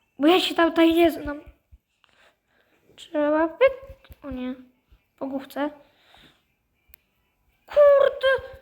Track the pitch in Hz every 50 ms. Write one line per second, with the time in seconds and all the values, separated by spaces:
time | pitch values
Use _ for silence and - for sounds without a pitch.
0 | _ _ _ - 269 302 359 359 - - - - 339 330 330 339 330 330 330 339
1 | 339 330 311 - 294 294 285 294 - - _ _ _ _ - _ _ _ _ _
2 | _ _ _ _ _ _ _ _ _ _ _ _ _ _ _ _ _ _ _ -
3 | - _ - 302 294 294 302 311 330 320 320 - 494 539 539 - - - - _
4 | _ _ - _ - 285 262 254 254 254 254 254 254 _ _ _ _ _ _ _
5 | _ _ _ _ 277 269 269 269 - - - 262 285 302 294 - _ _ _ _
6 | _ _ _ _ _ _ _ _ _ _ _ _ _ _ _ _ _ _ - _
7 | _ _ _ _ _ _ _ _ _ _ _ _ _ _ - 571 587 571 571 554
8 | 554 523 - - - 539 539 - - - - -